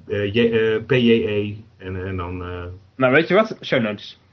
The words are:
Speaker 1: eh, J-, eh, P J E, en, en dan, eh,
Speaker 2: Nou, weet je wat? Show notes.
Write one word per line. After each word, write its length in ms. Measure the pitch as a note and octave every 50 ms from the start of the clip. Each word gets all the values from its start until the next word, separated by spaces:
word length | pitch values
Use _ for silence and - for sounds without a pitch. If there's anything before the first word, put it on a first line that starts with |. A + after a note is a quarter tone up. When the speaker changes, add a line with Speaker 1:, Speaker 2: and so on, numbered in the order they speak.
| -
Speaker 1:
eh, 260 | - G#2 G2+ G2+ G2+ G2+
J-, 60 | A#2 A#2 A#2
eh, 260 | A2+ A2 A2+ A2 A2 A2 A2+
P 60 | -
J 180 | C3 B2+ A#2 A#2
E, 440 | A2+ A2 A2 G#2+ G#2 G#2 G#2 G#2 G#2 G#2+ - _ _
en, 280 | - F#2+ F#2 F#2 F#2 F#2
en 120 | F#2+ F#2+
dan, 240 | F#2 F2 F2+ F#2 F2+ F2
eh, 200 | F2+ F2+ F2 F2 F2+ F2+ - _ _ _
Speaker 2:
Nou, 180 | - C3 B2+ C3
weet 140 | D#3 E3
je 60 | - F3+
wat? 240 | G#3 A3 A3+ - -
Show 200 | - - D#3+ B2+
notes. 380 | A2+ G#2+ G#2 G#2 - - - _ _ _